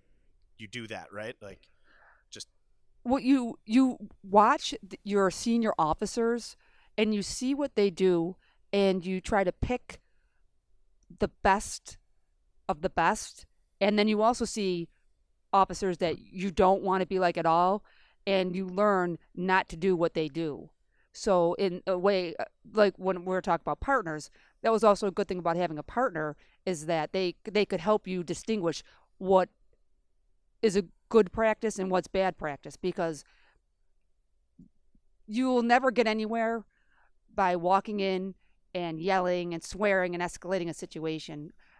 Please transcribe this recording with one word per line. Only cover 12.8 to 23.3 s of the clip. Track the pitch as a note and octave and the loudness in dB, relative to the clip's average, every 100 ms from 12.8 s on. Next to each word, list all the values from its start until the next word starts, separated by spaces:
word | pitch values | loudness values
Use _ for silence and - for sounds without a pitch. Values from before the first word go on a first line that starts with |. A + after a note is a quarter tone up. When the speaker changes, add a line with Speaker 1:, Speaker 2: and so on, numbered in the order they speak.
Speaker 2:
the | F3+ | -4
best. | - E3+ G#3+ - - - _ _ - | 0 0 0 -6 -16 -20 _ _ -2
And | G3 G#3 | 0 4
then | G#3 | 2
you | G#3 | 4
also | A3 B3 | 2 2
see | A#3 - G3 F3 E3 _ _ _ _ _ _ | -2 -2 -2 -2 -6 _ _ _ _ _ _
officers | G3 F#3+ - G3 F3 | 2 2 0 -4 -2
that | F3 D#3 | -2 -4
you | - F#3+ F#3+ | -10 -6 -4
don't | E3+ F#3 F#3+ | 2 4 4
wanna | G3 F#3+ F3+ | 2 0 0
be | F#3 | 0
like | F3+ F3 | 0 2
at | E3 | 2
all, | E3 F3+ G3+ - _ _ _ - | 4 4 0 -4 _ _ _ -2
and | G3 F#3 F3+ | 0 0 -4
you | F#3+ | -4
learn | F3+ G#3 F#3+ F3 E3 _ - | 0 2 4 0 -4 _ -6
not | F#3 F#3 - | 2 2 0
to | E3 | -2
do | F#3+ F3+ | 0 2
what | E3 | 2
they | - D#3 | 0 -4
do. | C#3+ D#3+ B2 F2 _ _ _ _ | -4 -6 -6 -12 _ _ _ _
So | - - F#3 E3+ - | -6 2 4 4 2
in | F#3+ F3 - | -2 -2 -4
a | F3+ | 0
way, | F#3+ G3 F3+ - | 2 2 0 -6
uh, | - _ - | -10 _ -4
like, | G#3+ G#3 - | 2 2 2
when | F#3 F3+ | -4 -4
we're | F3+ | -2